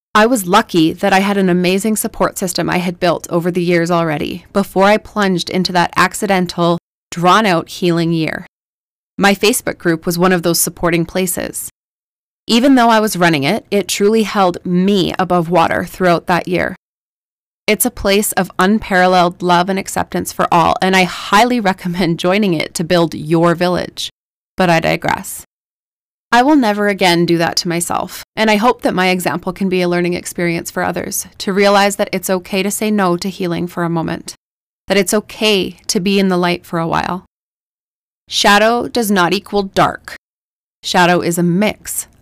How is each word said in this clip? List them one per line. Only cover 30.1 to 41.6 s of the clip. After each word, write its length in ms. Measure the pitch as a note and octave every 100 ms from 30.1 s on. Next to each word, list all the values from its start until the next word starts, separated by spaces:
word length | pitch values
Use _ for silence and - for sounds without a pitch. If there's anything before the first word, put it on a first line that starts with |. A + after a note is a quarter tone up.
experience 580 | F3 - - F3 E3+ -
for 120 | -
others, 440 | F3+ F3 - - - -
to 160 | -
realize 420 | F#3+ G3+ G3+ G3+ G3
that 140 | F3+
it's 160 | F#3+ -
okay 340 | F#3 F3+ G3
to 80 | G3
say 200 | - G#3+
no 260 | G#3 F#3 F3
to 140 | F#3+
healing 360 | F3+ F3+ E3+ F3
for 160 | F3+
a 60 | E3+
moment, 460 | E3+ D#3+ E3+ - - _ _ _ _ -
that 100 | F#3+
it's 160 | F#3
okay 640 | G#3+ - - G#3+ G3+ F#3 - -
to 140 | G#3
be 180 | F#3 G3
in 100 | F#3+
the 80 | F3+
light 300 | F3+ F3 -
for 120 | E3+
a 80 | E3
while. 380 | D#3 - F#3+ - _ _ _ _ _ _ _ _ _ -
Shadow 600 | - G#3+ G3+ A3 A#3+ C#4
does 220 | B3 G#3+
not 220 | G3 F3
equal 300 | F#3+ - G3+
dark. 540 | G3 - D#3 - - - _ _ _ _ _ _
Shadow 400 | - F#3+ F3 F3
is 160 | - F3
a 40 |
mix 640 | F3 F3